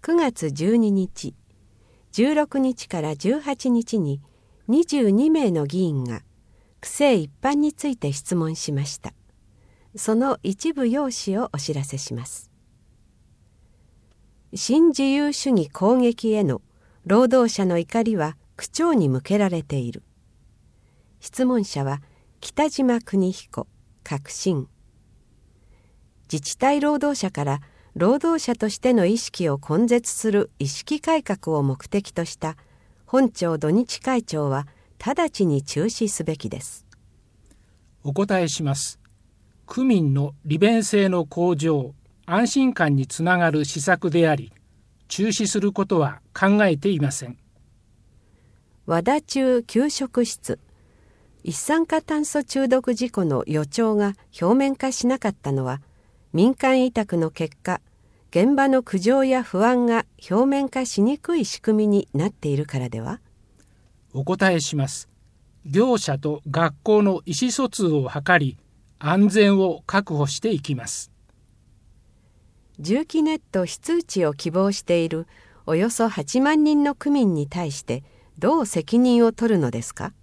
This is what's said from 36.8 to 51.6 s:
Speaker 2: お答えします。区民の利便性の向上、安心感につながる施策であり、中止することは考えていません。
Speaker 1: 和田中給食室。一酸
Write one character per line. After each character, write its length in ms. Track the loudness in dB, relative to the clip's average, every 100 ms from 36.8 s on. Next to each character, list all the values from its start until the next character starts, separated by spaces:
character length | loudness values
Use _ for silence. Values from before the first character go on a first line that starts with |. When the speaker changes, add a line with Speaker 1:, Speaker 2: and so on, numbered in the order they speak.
| _ _ _ _ _ _ _ _ _ _ _ _
Speaker 2:
お 80 | -6
答 280 | -2 0 0
え 60 | 0
し 160 | -2
ま 140 | -2 -2
す。 240 | -6 -12 _ _ _ _ _ _ -10
区 180 | -2
民 300 | 2 4 2
の 200 | 0 -2 -6
利 140 | -4 2
便 260 | 4 4
性 240 | 2 2 2
の 180 | 2 -2
向 300 | 0 0 2
上、 380 | 0 0 -2 -12 _ _ -4
安 200 | 0 2
心 260 | 2 0
感 200 | 2 2
に 140 | 2 0
つ 160 | -2
な 140 | 2 4
が 120 | 4
る 140 | 2
施 160 | -2 -4
策 280 | 0 0 2
で 200 | 2 4
あ 80 | 2
り、 160 | -4 _ _ _ _ _ _
中 180 | -2 -2
止 220 | 0 -2
す 120 | 0
る 120 | -2
こ 120 | 0
と 140 | 0 2
は 220 | 0 -4 _
考 320 | 0 2 4
え 120 | 4 2
て 140 | 0
い 100 | 0
ま 100 | 0
せ 160 | -2 -10
ん。 120 | -16 _ _ _ _ _ _ _ _ _ _ _ _ _ _ -4
Speaker 1:
和 160 | -2
田 180 | 2 0
中 440 | -2 0 2 2
給 260 | 0 0 0
食 340 | -2 -4 -2
室。 360 | -2 -4 -10 -10 _ _ _ _ _ _ _ _
一 140 | -10
酸 300 | -8